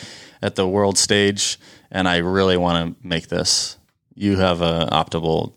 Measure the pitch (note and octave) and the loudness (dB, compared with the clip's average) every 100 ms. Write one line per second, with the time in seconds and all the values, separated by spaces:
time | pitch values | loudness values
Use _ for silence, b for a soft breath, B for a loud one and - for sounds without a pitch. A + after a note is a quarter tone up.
0 | B B B B G#2 - F#2+ G2 G2+ F#2+ | B B B B -6 -2 0 2 2 2
1 | - G#2 G2+ G2+ - - B B B F#2+ | 2 2 2 0 -4 -6 B B B -2
2 | F#2 F2 F2 F#2+ F#2+ F2+ F2 E2+ E2 E2+ | 0 0 0 2 2 2 2 0 -2 -8
3 | F2+ E2 - F2 E2 - - - _ _ | -6 -6 -4 -4 0 -2 -4 -10 _ _
4 | _ - G2+ F#2+ F#2 F2 E2+ E2 D2 D#2 | _ -4 0 2 2 2 0 0 0 0
5 | E2 E2 D#2+ D#2+ D#2 | 0 -2 0 -2 -2